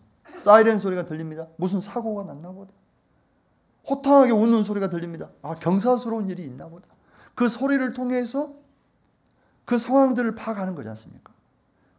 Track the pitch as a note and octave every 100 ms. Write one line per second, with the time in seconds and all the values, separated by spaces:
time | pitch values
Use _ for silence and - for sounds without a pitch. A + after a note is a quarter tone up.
0 | _ _ - F4 G#3 A3 A3 G#3+ F#3+ F3+
1 | - D#3 D#3+ D#3 D#3+ - F3 F#3+ - B3
2 | A3 G#3 F#3 C#3+ E3+ F#3+ G3 _ _ _
3 | _ _ _ _ _ _ _ _ - C#4
4 | C4+ C#4 B3 A3 A3+ A#3 G#3 G3+ F#3+ E3+
5 | E3+ E3 D3+ _ D3 D#3+ E3 F#3+ A#3 B3
6 | A#3 A3 G3 F3 D3 B2+ D#3+ E3+ _ _
7 | _ _ - - A#3+ - C4+ C#4 B3+ B3
8 | B3 B3+ A#3+ C4+ D4+ - _ _ _ _
9 | _ _ _ _ _ _ - A#3+ A#3 C4+
10 | C4+ A#3+ A#3 A3+ A3+ G3+ F#3+ E3 A2 A2
11 | - - - _ _ _ _ _ _